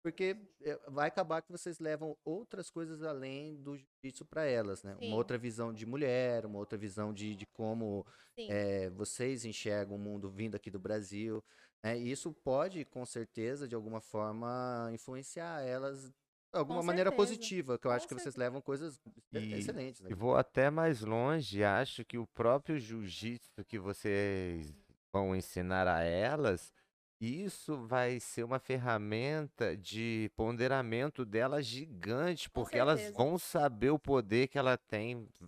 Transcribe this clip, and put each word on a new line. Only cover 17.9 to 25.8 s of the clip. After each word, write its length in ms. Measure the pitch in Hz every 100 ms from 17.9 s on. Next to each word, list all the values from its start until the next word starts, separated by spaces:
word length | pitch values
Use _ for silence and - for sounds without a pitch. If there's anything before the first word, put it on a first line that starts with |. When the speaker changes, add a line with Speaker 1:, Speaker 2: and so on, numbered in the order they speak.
Speaker 2:
Com 40 | 123
Speaker 1:
acho 120 | -
que 60 | 127
vocês 80 | 143
Speaker 2:
certeza. 60 | 127
Speaker 1:
levam 160 | 123 135
coisas 400 | - 139 160 135 110 117 _
Speaker 3:
E, 220 | 110 107 104
Speaker 1:
excelentes, 420 | 101 - 131 110
né? 80 | 92
Speaker 3:
e 60 | 90
vou 200 | 123 131
até 360 | 131 131 135
mais 300 | 156 165 123
longe, 640 | 107 113 131 160 107 98
acho 400 | 101 101 135 -
que 140 | 117 120
o 80 | 110
próprio 540 | - 117 139 151 151
jiu-jitsu 840 | 110 113 98 85 113 120 - - 95
que 100 | 110
vocês 960 | 95 98 107 101 101 95 90 85 76 73 - _ _
vão 220 | 98 95 95
ensinar 520 | - 90 90 92